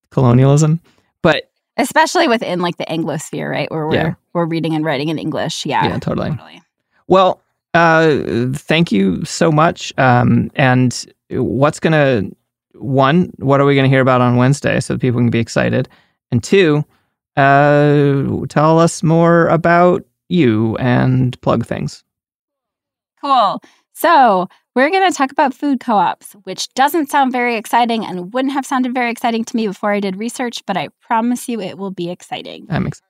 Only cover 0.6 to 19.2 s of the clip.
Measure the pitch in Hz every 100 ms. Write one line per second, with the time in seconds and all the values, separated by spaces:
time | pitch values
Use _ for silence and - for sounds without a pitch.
0.6 | 156 165 _ _ _ _ 170 147 - _
1.6 | _ - 254 294 320 359 320 226 233 180
2.6 | 175 170 - 160 160 151 - 147 147 139
3.6 | - 160 151 143 160 170 _ 175 165 165
4.6 | 160 160 156 135 151 151 139 123 123 -
5.6 | 160 120 82 - - - - - 80 -
6.6 | _ _ _ _ - 185 185 - _ _
7.6 | _ 170 165 160 160 131 - 98 123 139
8.6 | - 160 170 196 190 180 160 - 165 151
9.6 | 165 - - - 131 123 123 117 117 -
10.6 | 135 127 127 - - _ - - 110 107
11.6 | 143 - 170 156 139 120 92 - _ _
12.6 | _ - 113 131 131 165 180 - 123 139
13.6 | 139 139 135 135 131 127 123 123 127 139
14.6 | 117 110 - - 131 120 120 113 117 -
15.6 | 120 117 131 _ _ _ _ 120 - 196
16.6 | 170 147 147 _ _ _ _ - 139 139
17.6 | 147 147 147 147 143 139 127 110 147 -
18.6 | 156 160 165 - 156 165